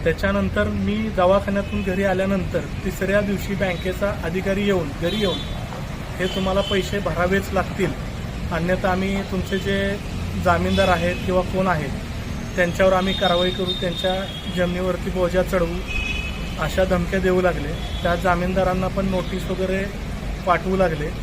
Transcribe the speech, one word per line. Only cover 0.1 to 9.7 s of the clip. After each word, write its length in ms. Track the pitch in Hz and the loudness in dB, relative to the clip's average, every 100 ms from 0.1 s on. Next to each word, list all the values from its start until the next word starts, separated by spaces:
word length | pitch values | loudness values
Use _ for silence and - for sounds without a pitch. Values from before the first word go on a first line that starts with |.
| 156 196 202 196 208 | 0 0 2 0 0
मी 460 | 208 202 196 208 220 | 0 0 0 0 0
दवाखान्यातून 720 | 185 180 196 202 196 196 208 | 2 4 4 2 -2 -2 -2
घरी 200 | 190 185 | -2 0
आल्यानंतर 560 | 196 185 190 196 170 175 | 0 2 2 0 0 -2
तिसऱ्या 640 | - - 196 - 190 202 | -2 -6 -6 -4 2 2
दिवशी 340 | 202 196 - 196 | 2 -2 -2 0
बँकेचा 680 | 196 170 185 180 202 - | 0 -2 -4 -2 -2 -2
अधिकारी 400 | 165 180 190 196 | -2 -2 0 0
येऊन, 240 | 202 185 151 - | 2 2 0 -2
घरी 140 | 170 208 | -2 0
येऊन, 180 | 196 143 - - - - - - - - | 0 0 -4 -6 -6 -6 -8 -8 -8 -4
"हे 60 | 185 | -2
तुम्हाला 360 | 190 190 190 | 0 2 2
पैसे 380 | 196 202 - 202 | 2 0 0 -2
भरावेच 440 | 180 160 180 196 190 | -2 0 2 2 2
लागतील, 380 | 185 170 - 175 135 - - - - - | -2 -2 0 -2 -2 -6 -6 -6 -6 -4
अन्यथा 400 | 165 175 185 196 | -2 0 2 2
आम्ही 300 | 185 190 196 | 2 0 0
तुमचे 380 | 190 185 175 196 | -2 -2 -2 -2
जे 360 | 196 | 0